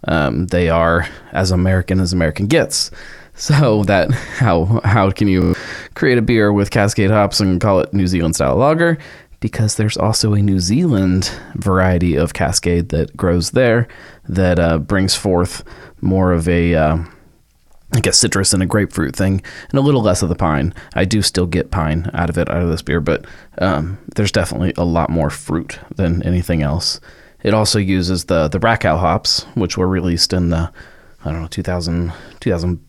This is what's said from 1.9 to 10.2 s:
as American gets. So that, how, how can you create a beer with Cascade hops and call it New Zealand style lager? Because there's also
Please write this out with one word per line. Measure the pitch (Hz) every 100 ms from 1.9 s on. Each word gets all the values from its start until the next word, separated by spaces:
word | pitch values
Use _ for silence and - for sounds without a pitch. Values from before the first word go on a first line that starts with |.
| 95
as | 90
American | 92 82 76 101
gets. | 156 - - - - - - - -
So | - 143 143 107 101
that, | 98 82
how, | - - - 117 85 85 110
how | - 110 98
can | 98 104
you | 92 87 90 - - -
create | - - 123
a |
beer | 110 117 104
with | 104 101
Cascade | - 101 - 98
hops | 107 101 -
and | 98 90
call | 107 95
it | -
New | 98 92
Zealand | 90 82 80
style | 67 69
lager? | 135 160 170 160 - - - -
Because | 113 - 107 -
there's | 107 -
also | 104 107